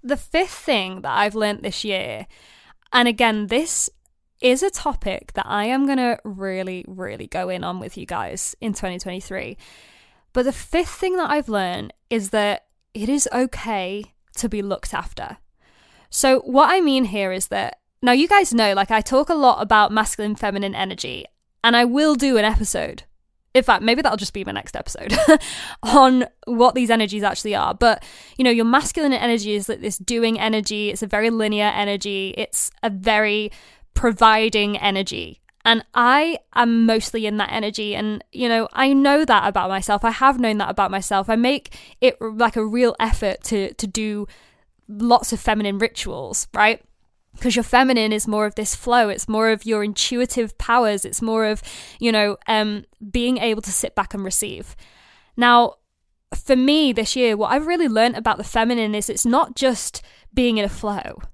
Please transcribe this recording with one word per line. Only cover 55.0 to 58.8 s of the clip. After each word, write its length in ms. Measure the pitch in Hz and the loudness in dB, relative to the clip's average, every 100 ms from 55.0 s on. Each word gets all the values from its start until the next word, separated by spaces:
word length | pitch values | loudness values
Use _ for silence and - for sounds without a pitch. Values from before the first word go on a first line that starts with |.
| _ _ _ - | _ _ _ 0
Now, 380 | 240 240 240 - _ _ _ _ _ | 6 6 4 -2 _ _ _ _ _
for 220 | - - 254 | -10 0 2
me 360 | 262 302 294 | 4 4 2
this 220 | 226 214 | 0 -2
year, 220 | 254 240 208 | 0 2 2
what 160 | 214 | 0
I've 160 | 269 311 | 0 0
really 200 | 349 311 | 0 0
learned 280 | 220 233 240 | 2 2 2
about 220 | 226 - | -2 -2
the 60 | |
feminine 500 | - 240 226 240 | -2 0 0 0